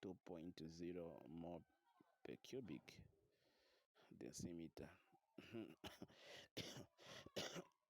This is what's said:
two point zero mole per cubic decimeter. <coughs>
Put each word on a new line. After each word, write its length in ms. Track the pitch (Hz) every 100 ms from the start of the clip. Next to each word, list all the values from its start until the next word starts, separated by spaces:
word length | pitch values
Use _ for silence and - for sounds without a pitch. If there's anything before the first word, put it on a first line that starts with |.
two 160 | 101 90
point 380 | - 90 82 87 80 82
zero 460 | 85 87 85 65 -
mole 360 | 80 85 85 - - - - - -
per 140 | - 64
cubic 520 | - 131 113 71 - - - - - - - - - - _ - - -
decimeter. 720 | 60 - 90 85 82 - 71 90 - - _ -
<coughs> 2500 | - 113 107 - - - 95 - - - - - - - 104 - - - - - - - - _ _